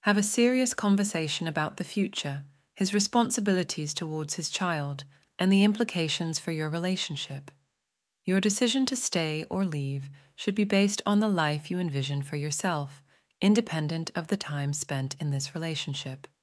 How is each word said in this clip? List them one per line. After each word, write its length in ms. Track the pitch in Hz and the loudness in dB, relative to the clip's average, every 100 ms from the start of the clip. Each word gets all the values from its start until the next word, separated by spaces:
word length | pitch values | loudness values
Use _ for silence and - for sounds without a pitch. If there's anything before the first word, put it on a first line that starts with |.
Have 140 | - 196 | 4 2
a 60 | |
serious 500 | 208 - 240 254 254 | 2 4 4 4 0
conversation 720 | - 208 196 202 165 156 - 165 | 0 2 4 2 -2 -2 -2 -2
about 300 | 151 151 - | -2 -4 -4
the 80 | |
future, 600 | 175 - 196 - 143 139 139 _ _ | -6 -2 -2 -2 -6 -6 -10 _ _
his 200 | - 190 | -4 0
responsibilities 960 | 202 202 240 233 233 208 185 175 - 151 | 2 2 4 2 2 2 2 0 -4 -6
towards 420 | - 165 156 151 | -6 -6 -6 -6
his 140 | - 160 | -6 -6
child, 560 | - 185 160 143 139 - _ _ _ | -4 -2 -2 -4 -6 -10 _ _ _
and 140 | 185 | 4
the 120 | 196 | 8
implications 720 | 202 208 226 185 160 - 165 156 | 6 4 0 0 -2 -2 -2 -4
for 140 | - | -4
your 180 | 160 156 | -4 -2
relationship. 800 | 165 180 185 - 143 - 139 139 _ _ _ _ _ _ _ | -2 -2 -2 -4 -6 -8 -10 -12 _ _ _ _ _ _ _
Your 160 | - 190 | 0 2
decision 460 | 202 202 240 262 262 | 2 2 2 2 0
to 100 | 254 | 0
stay 480 | - 180 160 156 156 | -2 0 0 -2 -4
or 140 | 185 | -2
leave 440 | 190 151 139 139 139 - _ | -2 -2 -4 -4 -8 -14 _
should 200 | _ - | _ -4
be 100 | 202 | 0
based 380 | 208 196 202 202 | 2 4 4 2
on 160 | - 208 | 2 2
the 80 | 214 | 4
life 420 | 190 156 151 151 | 4 2 0 -2
you 80 | 180 | -2
envision 440 | 175 139 135 143 | -2 -2 -2 -4
for 140 | 139 147 | -4 -4
yourself, 680 | 147 147 190 160 143 - _ _ _ _ | -4 -2 0 -2 -4 -10 _ _ _ _
independent 680 | 196 208 233 165 156 165 165 | 4 4 2 -2 -2 -2 -4
of 140 | - 160 | -6 -2
the 80 | 196 | -4
time 360 | - 147 143 | -2 -4 -2
spent 420 | 147 - 139 131 - | -2 -4 -4 -4 -4
in 100 | 151 | -2
this 240 | 143 135 | -2 -4
relationship. 720 | 170 165 156 - 139 - 131 - _ | -6 -4 -4 -4 -6 -8 -12 -16 _